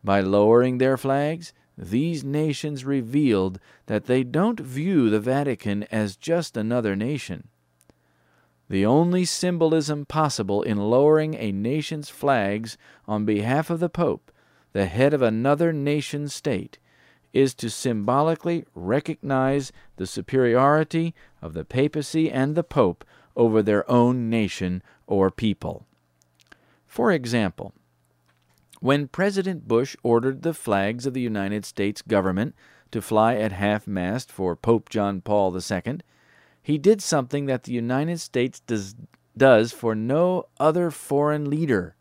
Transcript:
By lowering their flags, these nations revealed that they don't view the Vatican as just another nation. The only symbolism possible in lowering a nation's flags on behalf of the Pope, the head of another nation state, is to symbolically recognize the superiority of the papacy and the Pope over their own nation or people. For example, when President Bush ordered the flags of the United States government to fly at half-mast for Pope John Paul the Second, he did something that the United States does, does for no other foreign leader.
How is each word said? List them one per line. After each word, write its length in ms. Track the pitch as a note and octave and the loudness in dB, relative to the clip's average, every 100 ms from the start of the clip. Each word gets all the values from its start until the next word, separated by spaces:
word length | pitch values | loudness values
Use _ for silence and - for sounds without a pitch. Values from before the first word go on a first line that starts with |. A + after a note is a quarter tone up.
By 200 | - G2 | 2 0
lowering 560 | F#2+ G2+ G#2 A#2 B2+ B2+ | 4 4 6 6 4 2
their 180 | C3 C3 | 2 2
flags, 560 | C#3 C#3 D3 E3 E3 _ _ - | 0 0 0 -4 -10 _ _ -16
these 480 | F2 A2 D#3+ D#3+ | -4 0 0 -4
nations 600 | C3+ D3 D#3 C#3 D#3 C#3+ C3 | -4 -2 -2 -2 -6 -8 -4
revealed 760 | C#3 A2+ C#3 C#3+ G#2 F#2+ F#2 _ _ | -4 0 2 4 4 0 -4 _ _
that 220 | - G#2+ - | -6 -6 0
they 180 | B2+ | 0
don't 340 | B2+ D3+ G#3 A3+ | 2 0 0 -2
view 520 | C3 B2+ E3 F3+ A#2 | -8 -6 0 4 4
the 100 | G#2+ | 2
Vatican 640 | A2 C3+ D3 A#2 G#2+ G2+ | 2 0 0 -2 -4 -4
as 320 | G#2 A2 G#2+ F#2+ | -4 -2 -2 -4
just 400 | - E3+ E3 A#2 | -2 -2 -2 -6
another 400 | G#2+ B2 G#2+ G2 | -2 -2 -2 -2
nation. 520 | A2+ D3 - F2 - _ _ _ _ _ _ _ _ _ _ _ _ | -4 -6 -8 -12 -14 _ _ _ _ _ _ _ _ _ _ _ _
The 160 | G2 G2+ | 0 4
only 400 | C#3 E3+ F3+ F3+ | 4 4 0 -2
symbolism 800 | - F3+ F3 D#3+ D#3+ D3 D3 C#3+ | -2 -2 0 2 2 0 -6 -4
possible 560 | D#3 D3+ - G2 G2+ | -2 -2 -2 -2 -2
in 160 | - G#2 | -2 -2
lowering 560 | G#2 B2 D3 D#3 D#3 | 0 4 4 4 2
a 180 | D#3 A2 | -4 -6
nation's 560 | G2 A2 D3+ D3 D#3 C#3+ | -4 -4 -4 -4 -10 -12
flags 720 | - C#3+ C3 G2 G#2 A2+ - _ _ - | -6 0 0 0 -4 -6 -14 _ _ -8
on 200 | G#2+ G#2+ | -4 -2
behalf 420 | G#2 G#2+ C#3 D#3+ | -2 0 -2 -2
of 100 | E3+ | -4
the 120 | E3+ | -4
Pope, 420 | - E3+ - _ _ _ _ _ | -2 -2 -2 _ _ _ _ _
the 140 | G2+ F#2+ | -4 -2
head 260 | F2+ C#3 | 2 2
of 80 | D3 | 4
another 500 | A#2+ A2 B2+ D3 E3+ | 2 2 0 2 0
nation 580 | D#3 C#3+ D3 - D3 D3 | 0 -2 -2 -4 -8 -8
state, 500 | - D#3+ G2+ - - _ _ _ _ _ | -8 -4 -4 -6 -16 _ _ _ _ _
is 180 | - C3+ | 2 2
to 160 | - A#2 | 0 -8
symbolically 960 | - C3 A2 G#2 C3 D#3 D#3+ F3 E3+ - - | -4 -4 -2 0 2 2 0 -4 -4 -6 -10
recognize 960 | F2 C3 D#3 D3+ - C3+ C3 C#3 C3+ - - - | -2 -2 -2 -8 -4 0 0 0 -4 -14 -20 -10
the 100 | F#2 | -8
superiority 1040 | - - C3 B2 A#2+ C3+ D3+ D#3 E3 E3 - - _ | -8 -2 2 4 6 6 4 2 -2 -2 -6 -20 _
of 100 | E2+ | -12
the 120 | D#2+ | -10
papacy 680 | D#2 B2+ D3 D#3 C#3+ D#3+ D#3+ | -6 0 0 -2 -4 -2 -2
and 240 | B2+ C3+ | 0 0
the 80 | D#3 | 0
Pope 420 | E3+ D3+ G2+ E2+ - _ _ | -2 2 2 0 -14 _ _
over 260 | - A#2 A2 | 2 4 4
their 280 | G#2 G#2 - | 4 2 2
own 400 | B2 A#2+ B2+ A#2 | 2 2 0 -2
nation 500 | A2+ G2+ - F#2 F#2 - _ - | 0 0 -2 -4 -6 -8 _ -2
or 240 | G2+ F#2+ | 2 2
people. 520 | - A2+ F#2+ F2 F2 _ _ _ _ _ _ _ _ _ _ _ | 2 -2 -2 -6 -10 _ _ _ _ _ _ _ _ _ _ _
For 240 | - A#3 | -2 0
example, 640 | E3+ A#2+ A#2 G2 - - _ _ _ _ _ _ _ _ _ _ - | 0 0 0 0 -4 -16 _ _ _ _ _ _ _ _ _ _ -6
when 300 | C3 C#3+ C#3+ | 0 0 0
President 580 | - G3 G3 F#3+ F3 A2 | -2 0 0 -4 -6 0
Bush 300 | A2+ C3 - | 0 0 -4
ordered 380 | A#2+ A#2 B2+ C3+ | 2 2 2 -2
the 120 | E3 | -4
flags 520 | D#3 - G2 G2 A#2+ C3 | -4 0 0 0 -2 -6
of 60 | |
the 80 | B2+ | -4
United 440 | B2 G#2+ G2 G#2 | -4 -2 -4 -4
States 380 | G2+ - G2+ G#2 | -8 -4 -4 -4
government 520 | - G#2 F#2+ F#2 C3+ - _ _ _ | 0 2 2 0 -2 -6 _ _ _
to 100 | A#2 | -10
fly 320 | - G#2+ A2+ | 0 2 2
at 160 | A#2 A2 | 2 -2
half-mast 800 | F#2+ G2+ G#2 - F#2+ F2+ A#2 - | 0 0 0 -2 -4 -2 -4 -8
for 240 | - F#2 | -6 -4
Pope 340 | E2+ - A#2 - | -2 2 0 0
John 320 | A2 G2+ G2 | -2 -2 -4
Paul 300 | G2+ G#2 F#2+ | 0 2 2
the 100 | F2+ | -2
Second, 440 | - F#2+ A2+ C#3 - _ _ _ _ _ | -4 -4 -4 -10 -12 _ _ _ _ _
he 160 | - D3+ | -4 0
did 240 | D#3 A3 | 2 2
something 440 | - D#3 B2 C#3+ C#3 | 2 -2 -2 -4 -2
that 180 | B2+ | -4
the 80 | - | -4
United 480 | A#2+ A#2 B2+ D#3 E3+ | -6 -2 -2 -2 -6
States 400 | - B2+ B2 - | -4 -2 -2 -4
does, 340 | - A2 G2 A#2 - _ _ - | -6 -4 -4 -14 -20 _ _ 4
does 360 | C3+ A#2 A#2 | 8 8 6
for 240 | - A#2 A2 | -2 -4 -2
no 500 | A2+ D3 F3+ F3+ - _ | -2 0 2 0 -6 _
other 320 | D3+ D#3+ F3 | 2 2 -2
foreign 580 | E3 - C#3+ D3 D3+ C#3+ | -4 -2 0 0 0 -2
leader. 460 | D3+ D#3+ G#2+ F2 _ | -2 0 0 -2 _